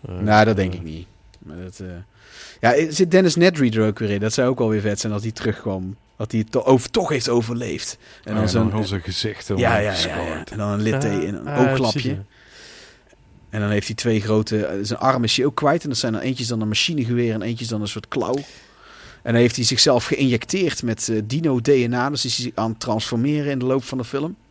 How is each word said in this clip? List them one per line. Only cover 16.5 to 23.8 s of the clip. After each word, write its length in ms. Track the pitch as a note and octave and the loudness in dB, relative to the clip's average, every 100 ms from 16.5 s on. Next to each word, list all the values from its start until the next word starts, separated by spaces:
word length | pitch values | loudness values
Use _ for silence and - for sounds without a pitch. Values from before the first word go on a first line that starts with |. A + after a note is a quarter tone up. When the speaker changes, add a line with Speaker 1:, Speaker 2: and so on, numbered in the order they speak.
| A#2 | -2
Speaker 2:
een 80 | G#2+ | -2
machinegeweer 640 | G#2+ - D#3 A#2 A#2+ A#2+ | 0 0 -2 0 0 0
en 80 | A2 | -2
eentje 220 | G#2 A#2 | -4 -6
is 60 | A#2 | -4
dan 100 | G#2+ | -4
een 80 | G#2 | -4
soort 200 | A2 - | -8 -6
klauw. 260 | C3+ G#2+ C3+ C#3 - - - - - - - | -4 -2 -4 -6 -20 -20 -20 -20 -20 -20 -12
En 100 | - | 0
dan 80 | A#2 | 4
heeft 160 | A#2+ B2+ | 4 4
hij 80 | |
zichzelf 400 | A#2 A#2+ D3+ B2 | 0 2 4 4
geïnjecteerd 800 | - C#3+ C3+ A#2 - F#3+ E3+ - | 2 0 2 0 -2 0 0 -2
met, 260 | A#2+ A2 - | -4 -4 -2
eh, 120 | A2 | -2
dino 360 | G#2+ C#3 E3 B2+ | -2 -2 0 2
D 60 | A#2 | 4
N 260 | C#3 A#2+ | 4 4
A. 160 | A#2+ C3 | 0 0
Dus 140 | D3 | -2
is 120 | B2+ A2+ | -4 -4
hij 140 | A#2+ | -4
aan 160 | - A2+ | -2 -2
het 100 | A2 | -2
transformeren 680 | B2 A2 - A#2 C3+ D3+ C#3+ | -2 -2 0 0 0 0 -2
in 80 | C3+ | -2
de 60 | |
loop 200 | B2+ C3 | 0 0